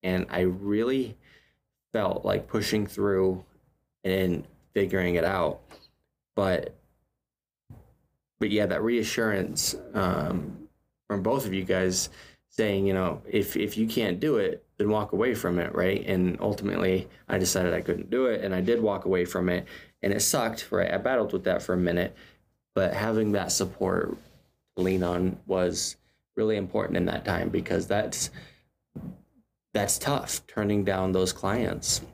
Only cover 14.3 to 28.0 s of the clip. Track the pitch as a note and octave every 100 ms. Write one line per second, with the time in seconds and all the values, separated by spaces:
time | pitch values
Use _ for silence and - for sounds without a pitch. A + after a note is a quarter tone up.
14.3 | B2 F#2+ - _ _ G#2+ G#2+ G#2 F#2+ A#2+
15.3 | A2 F#2 F2 E2 - F2+ G2 - F#2+ F#2
16.3 | - G2+ G2+ G2+ F2+ F#2 F#2 - - -
17.3 | G2 F2+ F#2+ F2+ E2+ F2+ - - B2 C3
18.3 | A2 G2 F#2 F#2 A#2 A2 F#2+ - F#2 F2+
19.3 | F#2 F2+ F2 - - - _ G2+ G2+ -
20.3 | C#3+ A#2 A2 - G2 F2 F2+ B2 B2+ G#2+
21.3 | F#2+ F#2 F2+ - F2+ F2+ E2+ F2+ - -
22.3 | - _ _ _ - F#2 F#2 G#2+ A2 G#2+
23.3 | G2+ F2 - F#2 - F#2+ F2+ E2 - -
24.3 | - _ _ _ - F#2 F#2+ F2 F2 F#2
25.3 | F2+ - F#2+ F2+ F2 - - _ _ _
26.3 | - A2 G#2+ F#2+ G#2+ F#2+ F#2 F2 - -
27.3 | F2 E2+ F2 F2+ F2+ F2 G2+